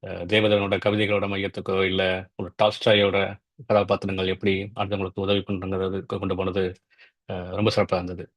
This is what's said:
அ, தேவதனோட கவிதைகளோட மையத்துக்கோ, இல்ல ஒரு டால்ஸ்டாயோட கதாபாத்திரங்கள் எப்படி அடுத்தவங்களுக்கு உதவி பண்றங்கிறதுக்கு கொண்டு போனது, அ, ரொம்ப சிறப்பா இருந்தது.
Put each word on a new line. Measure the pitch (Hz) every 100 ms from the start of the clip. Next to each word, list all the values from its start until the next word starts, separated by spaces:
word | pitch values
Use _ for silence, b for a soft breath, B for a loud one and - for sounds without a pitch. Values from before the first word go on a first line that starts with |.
| 95
அ, |
தேவதனோட | 90 87 107 107 104 101 98 104
கவிதைகளோட | 104 104 104 101
மையத்துக்கோ, | 98 98 - 95 95 95
இல்ல | 95 95 92 92 -
ஒரு | 92 -
டால்ஸ்டாயோட | 107 - - 104 101 98 95 101 _ _ -
கதாபாத்திரங்கள் | 104 98 98 98 95 92
எப்படி | 92 104 95 101 -
அடுத்தவங்களுக்கு | 101 98 95 95
உதவி | 98 101
பண்றங்கிறதுக்கு | 95 98 95 95 95 98 - 98
கொண்டு | 98 92
போனது, | 95 95 92 92 _ b b _ -
அ, | 95
ரொம்ப | 90 95 107 104
சிறப்பா | 98
இருந்தது. | 92 90 90 78